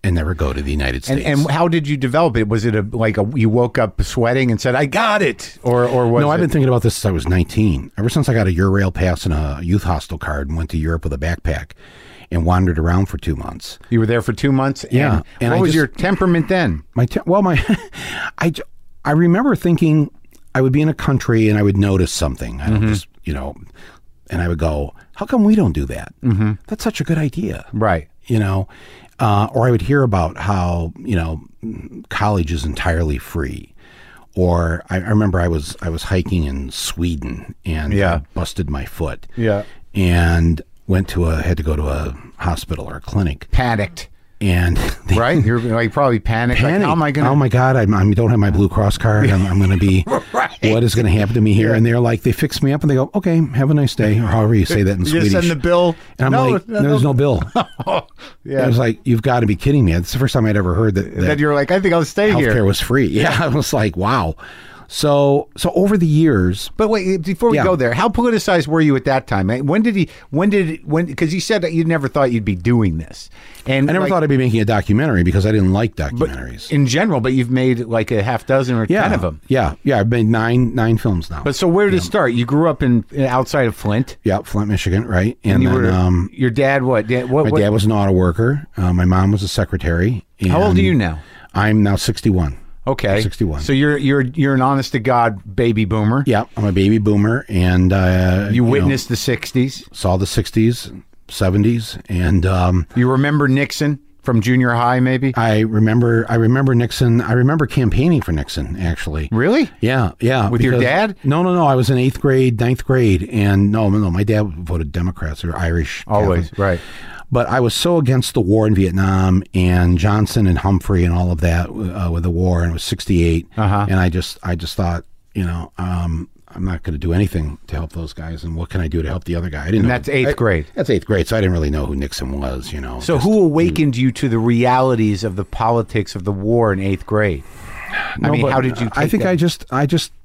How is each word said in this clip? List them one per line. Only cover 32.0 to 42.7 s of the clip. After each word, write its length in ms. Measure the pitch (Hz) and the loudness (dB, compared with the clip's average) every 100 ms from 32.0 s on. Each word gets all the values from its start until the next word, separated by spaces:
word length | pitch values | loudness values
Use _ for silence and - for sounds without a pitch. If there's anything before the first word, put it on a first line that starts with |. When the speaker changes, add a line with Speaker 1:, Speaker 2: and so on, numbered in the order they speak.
| - | -12
Speaker 1:
college 420 | - 104 101 78 | -4 -2 0 -2
is 140 | 82 | -4
entirely 540 | 78 73 90 82 80 71 | -6 -4 -2 -2 -2 -4
free. 540 | - 85 67 65 - - - - - - - | -6 -8 -6 -10 -16 -20 -20 -20 -20 -20 -12
Or 480 | - 90 85 82 82 - | 0 2 2 0 -4 -4
I, 60 | 92 | -6
I 120 | 90 | 0
remember 300 | 107 104 90 | 0 2 0
I 60 | 87 | 0
was, 280 | 80 73 - | -2 -6 -8
I 60 | 87 | -8
was 120 | 82 | -6
hiking 400 | - 95 85 90 | -2 -2 0 -2
in 260 | 73 69 67 | -2 -6 -8
Sweden 840 | - - - 87 76 62 57 - - | -8 -8 -4 -4 -4 -8 -12 -14 -12
and 280 | - 78 76 | -6 -6 -2
Speaker 2:
Yeah. 220 | 98 95 | 0 0
Speaker 1:
I 40 | 82 69 | 0 -4
busted 340 | - 82 - 73 | -8 -6 -6 -6
my 140 | 71 65 | -6 -8
foot. 400 | - 78 - - - | -8 -6 -6 -12 -4
Speaker 2:
Yeah. 280 | 113 101 - - - | 0 0 -4 -16 -8
Speaker 1:
And 640 | 101 90 87 85 85 82 78 - - - | 0 2 4 2 2 2 0 -6 -20 -2
went 200 | 92 95 | -2 -2
to 160 | 92 85 | -2 -2
a, 100 | 80 | -2
had 140 | 82 82 | -2 -2
to 40 | |
go 140 | 78 76 | -2 -2
to 100 | 73 | -2
a 300 | 71 76 67 - - | -4 -6 -10 -18 -8
hospital 480 | 92 78 - | -6 -6 -6